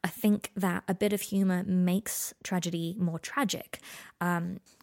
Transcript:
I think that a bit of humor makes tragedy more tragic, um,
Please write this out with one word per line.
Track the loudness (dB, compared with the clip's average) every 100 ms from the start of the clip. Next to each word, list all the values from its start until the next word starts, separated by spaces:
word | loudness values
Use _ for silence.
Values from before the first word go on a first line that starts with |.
I | -4
think | 2 4 4 0 -2
that | 0 0 -2
a |
bit | 0 0
of | 0
humor | 0 2 4 2
makes | 2 4 4 2 0 -6 -8 -10
tragedy | -4 -2 -2 -2 -4 -2
more | -2 -2
tragic, | -4 -2 0 -2 -8 -14 -14 -18 -16 -4
um, | 0 0 -2 -6 -12 -20